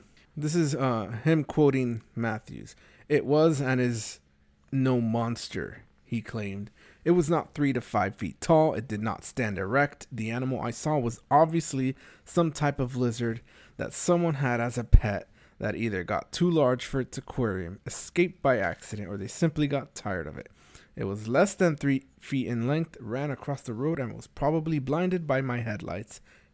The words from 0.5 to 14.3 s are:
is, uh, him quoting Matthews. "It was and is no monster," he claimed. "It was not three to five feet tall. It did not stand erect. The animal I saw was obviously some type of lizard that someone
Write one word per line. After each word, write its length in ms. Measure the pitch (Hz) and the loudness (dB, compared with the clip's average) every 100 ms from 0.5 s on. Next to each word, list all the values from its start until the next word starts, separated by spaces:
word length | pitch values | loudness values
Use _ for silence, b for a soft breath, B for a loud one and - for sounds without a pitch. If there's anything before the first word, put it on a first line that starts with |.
| 170 | 2
is, 180 | 151 | 2
uh, 440 | 131 131 113 98 110 | 0 0 0 -2 -2
him 200 | 156 160 | 2 2
quoting 580 | - - 143 135 123 117 - 113 | 2 4 4 4 0 -4 -8 -4
Matthews. 600 | 113 110 - - - - b b b | -4 -4 -8 -16 -16 -20 b b b
"It 180 | 147 120 | 0 2
was 360 | 151 165 139 | 4 6 4
and 180 | 131 127 | 0 2
is 400 | 123 117 - - _ _ _ _ - | 2 0 -8 -12 _ _ _ _ -4
no 280 | 135 131 123 | 0 2 2
monster," 840 | 113 117 117 113 - 95 - - - _ | 2 0 -2 -4 -6 -8 -8 -10 -20 _
he 180 | - 120 | -6 -6
claimed. 480 | - 113 101 98 104 b b b 156 | -4 -8 -6 -8 -10 b b b 2
"It 60 | |
was 180 | 180 151 | 4 4
not 240 | 165 - | 2 0
three 200 | - 143 | -2 0
to 80 | 123 | 0
five 340 | - 107 95 - | -2 0 0 -2
feet 260 | 90 - | -8 -4
tall. 320 | - 160 156 | 4 4 4
It 140 | 104 120 | 0 -4
did 160 | 104 | -4
not 200 | 110 - | -4 -4
stand 360 | - - 110 95 | -8 -4 -2 -2
erect. 480 | 95 135 143 - - | 0 2 0 -2 -12
The 200 | 117 110 | -8 -4
animal 280 | 120 131 123 | -2 -2 -2
I 100 | 120 | -4
saw 260 | - 151 151 | -4 -2 0
was 240 | 120 117 - | 0 -4 2
obviously 640 | 143 160 165 - 135 131 135 B B - | 4 4 2 -2 -2 -2 -4 B B -2
some 260 | 175 165 | 2 2
type 280 | 147 147 143 | 2 0 0
of 160 | 123 127 | -4 0
lizard 440 | 123 113 117 113 b b b b | -2 0 -4 -4 b b b b
that 160 | - | -8
someone 420 | - - 175 170 | -4 2 2 2